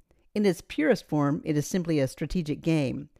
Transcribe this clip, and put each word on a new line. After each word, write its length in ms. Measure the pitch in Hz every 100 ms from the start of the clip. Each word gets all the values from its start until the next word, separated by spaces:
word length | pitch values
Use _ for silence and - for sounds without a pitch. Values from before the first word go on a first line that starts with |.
| _ _ _
In 100 | 208
its 180 | 202 175 -
purest 420 | - 302 208 -
form, 320 | 151 143 151
it 120 | - 147
is 100 | 143
simply 340 | 190 165 151
a 80 | 131
strategic 520 | - 156 185 151 143
game, 480 | 165 160 131 131 151